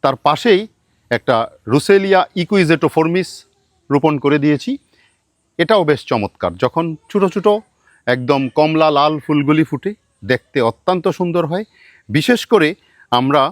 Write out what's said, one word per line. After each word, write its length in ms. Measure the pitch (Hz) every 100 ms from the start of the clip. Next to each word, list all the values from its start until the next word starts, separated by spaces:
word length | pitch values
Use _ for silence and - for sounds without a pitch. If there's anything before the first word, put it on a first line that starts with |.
তার 120 | 147 131 143
পাশেই 340 | 151 240 196 220 _ _ _ _
একটা 260 | 117 - 117 117 - -
রুসেলিয়া 480 | 135 - 196 196 190 - -
ইকুইজেটোফর্মিস 840 | 170 202 165 160 156 - 160 180 180 - _ _ _ _ _
রোপণ 240 | 139 156 147
করে 140 | 139 147
দিয়েছি, 260 | 143 147 - 277 _ _ _ _ _ _ _ -
এটাও 240 | 170 214 160
বেশ 100 | 143 -
চমৎকার। 420 | 120 101 _ 90 85
যখন 220 | 127 - 165 156 _
ছোটো 180 | 208 185
ছোটো 180 | 208 202 208 - _ _ _ -
একদম 340 | 127 123 139 135 -
কমলা 320 | 156 160 156 143
লাল 180 | 151 156
ফুলগুলি 400 | - 147 139 156 156
ফুটে 220 | 135 196 214 _ _ 98
দেখতে 280 | 123 _ - 117
অত্যন্ত 340 | - - 185 190 -
সুন্দর 260 | 180 170 165
হয়। 140 | 175 214 _ - _ _
বিশেষ 320 | 110 - 240 -
করে 160 | 214 151 185 _ _ _
আমরা 300 | 123 131 143 135